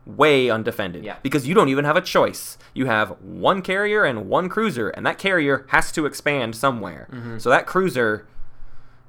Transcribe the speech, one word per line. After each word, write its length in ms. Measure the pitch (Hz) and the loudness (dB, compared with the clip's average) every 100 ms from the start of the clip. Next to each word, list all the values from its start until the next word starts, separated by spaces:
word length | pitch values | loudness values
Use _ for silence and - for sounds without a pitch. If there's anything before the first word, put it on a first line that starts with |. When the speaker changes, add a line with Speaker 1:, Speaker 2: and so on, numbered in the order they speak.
Speaker 1:
way 460 | - 104 156 139 123 | -8 2 6 6 4
undefended 540 | 110 110 - 98 85 | 2 -2 -4 -4 -6
Speaker 2:
Yeah. 120 | 101 - | -12 -8
Speaker 1:
because 240 | 135 151 127 | -2 -2 2
you 80 | |
don't 140 | 202 147 | 4 4
even 160 | 135 143 | 4 2
have 100 | 165 | 0
a 40 | |
choice. 560 | 180 180 110 92 - - - | 2 2 2 0 -14 -16 -10
You 120 | - 127 | -4 0
have 280 | 110 104 - | 0 0 -6
one 400 | 92 90 113 190 | -14 -2 0 0
carrier 420 | 185 190 208 214 | 0 -2 0 2
and 220 | 170 113 95 | 0 0 -2
one 200 | 135 180 | -2 0
cruiser, 380 | 214 220 123 98 | -2 -2 -2 -4
and 160 | - 120 | -4 -4
that 100 | 160 | -2
carrier 460 | 190 180 143 135 - | 0 0 2 0 4
has 240 | 208 208 | 4 4
to 120 | - 143 | 0 -2
expand 500 | - 151 143 113 113 | -2 -2 0 -2 -2
somewhere. 520 | 139 120 92 76 - | 0 0 -6 -12 -14
Speaker 2:
Mm-hmm. 260 | 127 117 110 | -12 -10 -4
Speaker 1:
So 100 | 117 | 4
that 160 | 151 - | 4 4
cruiser 600 | 185 185 131 113 107 - - - - - - - - | 0 0 2 0 0 -6 -8 -8 -8 -10 -10 -12 -16